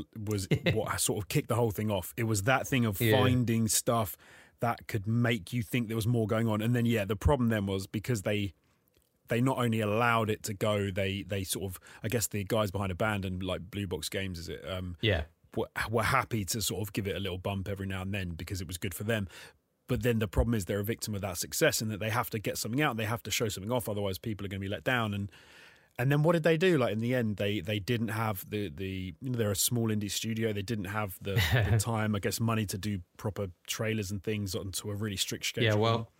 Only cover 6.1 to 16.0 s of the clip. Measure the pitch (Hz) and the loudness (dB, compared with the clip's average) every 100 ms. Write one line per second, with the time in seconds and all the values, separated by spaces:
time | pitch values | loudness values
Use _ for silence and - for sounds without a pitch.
6.1 | 120 107 110 113 107 110 123 117 113 98 | 2 2 2 2 2 2 2 4 2 0
7.1 | 107 - 143 120 110 98 98 95 110 - | 0 2 4 4 2 0 -2 -4 -6 -2
8.1 | 117 101 104 98 - _ _ _ _ _ | -2 0 0 -2 -8 _ _ _ _ _
9.1 | _ - 117 131 127 123 113 107 107 120 | _ -2 2 2 2 2 2 2 4 4
10.1 | 113 110 107 - 98 110 104 101 95 98 | 4 2 -2 -4 -2 0 2 0 0 -2
11.1 | 98 90 101 95 - 95 90 - - 110 | -2 -4 -4 -4 -4 -4 -8 -16 -8 -2
12.1 | 113 - 107 95 113 104 98 101 87 110 | -2 0 -2 0 2 2 0 -2 0 0
13.1 | 104 95 92 92 85 85 101 101 85 - | 0 -2 -4 -4 -4 -6 -6 -4 -4 -4
14.1 | 104 95 87 85 64 73 92 92 85 110 | -4 -4 -6 -8 -10 -6 -6 -6 0 2
15.1 | 87 76 _ _ - - - - 113 | 2 0 _ _ -6 -4 -4 -2 0